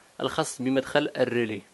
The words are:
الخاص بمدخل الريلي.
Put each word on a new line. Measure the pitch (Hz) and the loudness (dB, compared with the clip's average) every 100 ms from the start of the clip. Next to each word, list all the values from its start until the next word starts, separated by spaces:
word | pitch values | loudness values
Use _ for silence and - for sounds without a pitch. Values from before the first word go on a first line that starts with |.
| _ - | _ -6
الخاص | 131 - 151 - | -2 -2 -4 -2
بمدخل | 123 135 127 147 147 - | 0 2 2 2 0 0
الريلي. | 123 117 113 104 - | 0 2 0 -4 -10